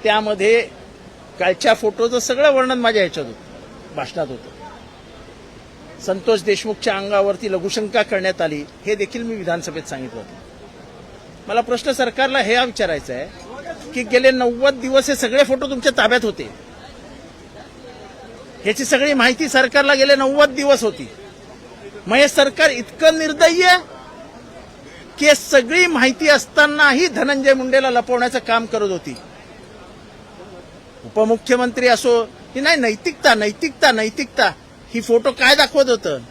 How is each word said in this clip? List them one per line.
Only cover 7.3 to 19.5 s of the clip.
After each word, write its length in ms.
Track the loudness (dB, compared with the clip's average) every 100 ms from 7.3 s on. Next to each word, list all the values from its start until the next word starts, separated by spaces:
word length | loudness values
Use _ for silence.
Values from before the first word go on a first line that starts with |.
| -2 -4
लघुशंका 500 | -4 -4 -6 -4 -2
करण्यात 400 | -2 -2 -4 -4
आली, 220 | -4 -6 -12 -14 -8
हे 100 | -6
देखील 280 | -6 -8
मी 120 | -10 -8
विधानसभेत 480 | -6 -6 -6 -12
सांगितलं 360 | -12 -12 -12 -14
होतं. 140 | -18 -20 -20 -20 -20 -20 -20 -20 -20 -20 -20 -20 -4
मला 140 | -4
प्रश्न 300 | -2 -4 -4
सरकारला 480 | -2 -2 0 -2 0
हे 160 | 0 0
हा 80 |
विचारायचा 500 | -2 -2 -4 -4 -8
आहे 120 | -10 -12 -16 -18 -16 -14 -16 -10
की 120 | -8
गेले 280 | -2 2 4
नव्वद 420 | 2 -2 0 0
दिवस 360 | 0 0 0 0
हे 60 | -2
सगळे 280 | 0 0
फोटो 260 | 0 0 -4
तुमच्या 220 | -2 -2 0
ताब्यात 280 | 0 0 -2
होते, 240 | -6 -12 -16 -20 -20 -20 -20 -20 -20 -20 -20 -20 -20 -20 -20 -20 -20 -20 -20 -20 -20 -20 -8
ह्याची 220 | -6 -4 0
सगळी 280 | 0 2
माहिती 360 | 2 2 2
सरकारला 440 | 0